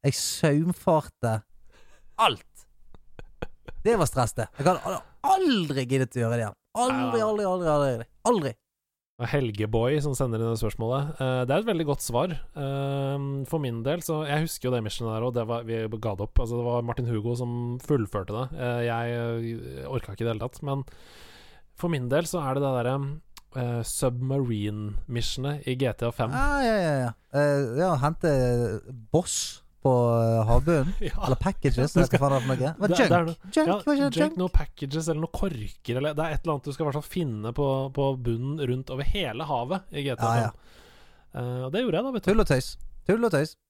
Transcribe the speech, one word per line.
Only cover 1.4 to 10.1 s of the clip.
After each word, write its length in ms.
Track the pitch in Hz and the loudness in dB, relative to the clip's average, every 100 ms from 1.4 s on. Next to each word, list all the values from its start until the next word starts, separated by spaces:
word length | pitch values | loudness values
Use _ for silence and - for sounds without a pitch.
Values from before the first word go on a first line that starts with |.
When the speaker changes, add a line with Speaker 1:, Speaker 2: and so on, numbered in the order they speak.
| - - - - - - - - | -6 -20 -20 -20 -20 -20 -18 2
Speaker 1:
alt. 480 | 214 110 - - - - - - - - - - - - - - | 2 2 -10 -20 -20 -20 -20 -20 -18 -16 -16 -10 -10 -10 -14 -4
Det 140 | 208 233 | 0 2
var 80 | 151 | 2
stress, 260 | 135 117 | 2 -2
det. 140 | - 110 - | -2 -8 0
Jeg 80 | 147 | 2
hadde 160 | 185 - | 2 -2
al-, 160 | 190 - - | -8 -10 -6
aldri 600 | - 381 370 233 160 135 123 | 2 4 4 2 0 -2 0
giddet 300 | 135 131 123 | 0 0 0
å 80 | |
gjøre 140 | 113 120 | -2 0
det 60 | 107 | -4
igjen. 100 | - _ 214 | -8 _ -2
Aldri, 400 | 247 262 254 233 | 0 0 0 0
Speaker 2:
Ja. 80 | 214 | 0
Speaker 1:
aldri, 180 | 214 202 | 0 0
aldri, 220 | 185 170 | 0 2
aldri. 360 | 147 139 120 117 _ 220 | 2 2 0 -6 _ 2
Aldri. 280 | 233 139 110 _ _ _ _ _ _ | 2 0 -6 _ _ _ _ _ _
Speaker 2:
Og 60 | 120 | -2
Helgeboy 720 | 147 127 101 107 113 120 151 | 0 0 -2 0 2 2 2
som 140 | 147 | 0